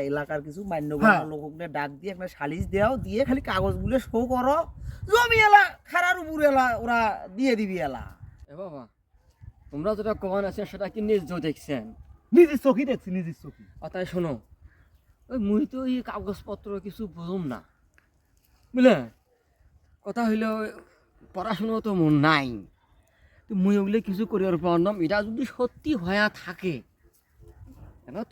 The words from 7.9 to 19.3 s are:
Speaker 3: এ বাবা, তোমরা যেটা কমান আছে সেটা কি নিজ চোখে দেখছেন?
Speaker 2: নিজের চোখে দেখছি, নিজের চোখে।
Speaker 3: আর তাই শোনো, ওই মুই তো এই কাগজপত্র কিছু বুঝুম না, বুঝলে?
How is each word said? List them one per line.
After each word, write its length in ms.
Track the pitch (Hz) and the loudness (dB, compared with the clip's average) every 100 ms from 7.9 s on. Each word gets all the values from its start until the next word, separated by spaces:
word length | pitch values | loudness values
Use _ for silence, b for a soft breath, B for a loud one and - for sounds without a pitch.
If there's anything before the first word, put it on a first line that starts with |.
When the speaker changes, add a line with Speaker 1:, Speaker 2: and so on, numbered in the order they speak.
| 123 104 - - - - | -6 -12 -16 -20 -20 -20
Speaker 3:
এ 20 | 143 | -14
বাবা, 220 | 190 147 117 _ _ _ _ _ - - - | -14 -14 -18 _ _ _ _ _ -20 -20 -14
তোমরা 200 | 143 175 208 | -6 -4 -2
যেটা 140 | 214 208 | -4 -4
কমান 220 | 196 196 196 | -4 -2 -2
আছে 120 | 208 202 | -6 -10
সেটা 160 | 190 190 | -8 -8
কি 80 | 220 208 | -4 0
নিজ 140 | 214 156 | 0 0
চোখে 140 | 175 156 | -4 -4
দেখছেন? 380 | 143 - 135 110 - - - _ 262 | -6 -6 -8 -8 -16 -20 -20 _ 8
Speaker 2:
নিজের 220 | 339 285 | 8 6
চোখে 200 | 277 220 277 | 2 2 0
দেখছি, 180 | 240 - 185 | -4 -4 -6
নিজের 200 | 170 - | -6 -10
চোখে। 220 | 147 - 104 - | -16 -20 -20 -16
Speaker 3:
আর 60 | - | -12
তাই 120 | 190 185 | -8 -6
শোনো, 200 | 175 170 120 - - - _ _ _ _ _ - | -2 -2 -4 -10 -20 -20 _ _ _ _ _ -10
ওই 80 | 254 202 | -4 0
মুই 140 | 208 302 | 2 0
তো 60 | 262 262 | -2 -4
এই 100 | 254 233 | -4 -4
কাগজপত্র 580 | 208 190 196 - 202 220 202 196 | -8 -8 -8 -10 -12 -10 -10 -10
কিছু 160 | - 214 160 | -10 -12 -10
বুঝুম 260 | 170 190 160 | -6 -6 -4
না, 80 | 113 - _ _ _ _ _ _ _ _ _ _ | -8 -12 _ _ _ _ _ _ _ _ _ _
বুঝলে? 220 | 247 254 175 117 - _ | 4 6 6 2 -12 _